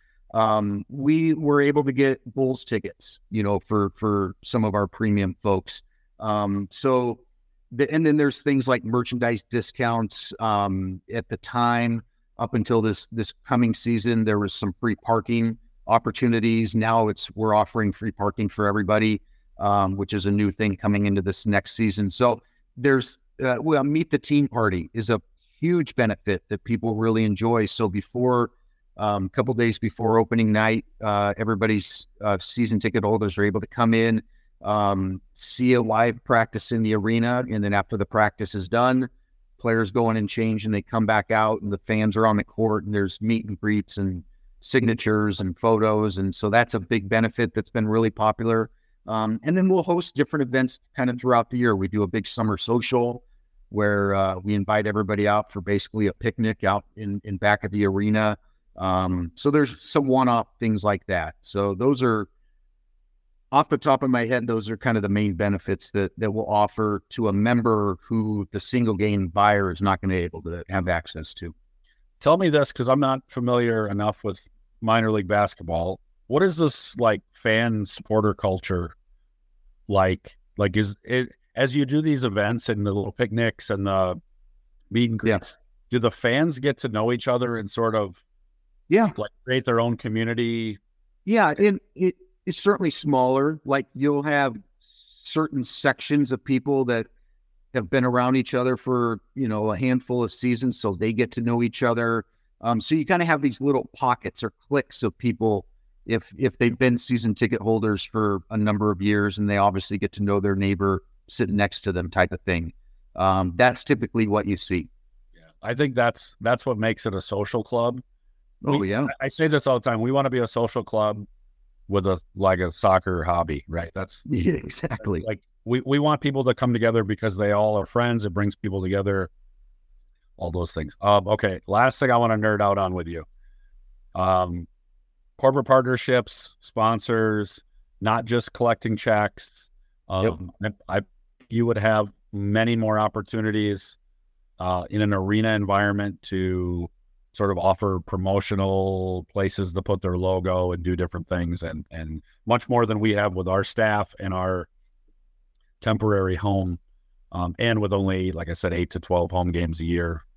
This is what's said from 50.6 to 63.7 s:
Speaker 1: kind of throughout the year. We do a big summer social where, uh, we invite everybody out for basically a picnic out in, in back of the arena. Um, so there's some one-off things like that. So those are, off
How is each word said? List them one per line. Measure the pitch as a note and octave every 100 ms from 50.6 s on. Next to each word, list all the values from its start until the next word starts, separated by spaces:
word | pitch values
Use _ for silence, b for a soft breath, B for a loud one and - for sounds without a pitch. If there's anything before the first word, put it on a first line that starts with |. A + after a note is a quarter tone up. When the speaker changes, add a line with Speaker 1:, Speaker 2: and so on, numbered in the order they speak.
| B2+ - _ -
Speaker 1:
kind | B2+
of | B2
throughout | B2 A#2+ A#2
the | B2+
year. | A#2+ G2+
We | F#2+
do | G#2+
a | G2+
big | A2 F#2+
summer | - A2 G2
social | - A#2 A2+ B2+ A#2+ A#2+ - _ _ _ -
where, | G#2 G#2 G2+ G2 G2
uh, | F#2+ F#2
we | G2
invite | G#2 G2 G#2+ G#2+
everybody | G#2 G2 G#2 G#2
out | G#2 -
for | G2+
basically | F2 G2+ - G#2+ G2+
a |
picnic | - A#2 - A2 A2
out | G2 G2+ - -
in, | G#2 G2+
in | G#2+ F#2+
back | G#2 G#2
of | G#2
the | G2+ G2+
arena. | F#2+ G#2+ G#2+ G#2+ G#2 _ _ _ -
Um, | F#2+ F#2 F#2 F2+ E2+
so | - C#3+
there's | D3 C#3 G#2
some | - D#3 C#3
one-off | B2+ B2 A#2+ A2+ -
things | A#2 G#2+
like | G2+ G2 -
that. | F#2 D#2 -
So | - G2+ G2+
those | F#2+ B2+ C3+
are, | B2+ A2 G2 _ _ _ _ _ _ _ _ _ _ _ _
off | C#3 D#3